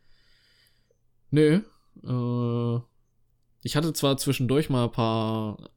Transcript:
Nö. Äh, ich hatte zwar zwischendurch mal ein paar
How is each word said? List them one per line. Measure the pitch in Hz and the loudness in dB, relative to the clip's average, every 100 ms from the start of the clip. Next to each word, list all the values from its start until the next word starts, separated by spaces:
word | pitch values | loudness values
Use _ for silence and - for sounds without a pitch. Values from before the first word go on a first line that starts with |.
| _ - _ _ _ _ _ _ _ _ _ _ - | _ -20 _ _ _ _ _ _ _ _ _ _ -2
Nö. | 143 151 170 214 _ _ - | 4 6 4 0 _ _ -16
Äh, | - 123 120 120 120 120 120 117 120 _ _ _ _ _ _ _ | -6 -4 -2 -2 -2 -2 -2 -2 -6 _ _ _ _ _ _ _
ich | - 147 | -6 -2
hatte | 165 | -2
zwar | 151 143 135 | 0 0 0
zwischendurch | - 131 120 135 156 | 0 0 0 0 0
mal | 131 120 | 0 0
ein | |
paar | - 113 113 110 110 107 101 - | 0 0 0 -2 -4 -4 -8 -16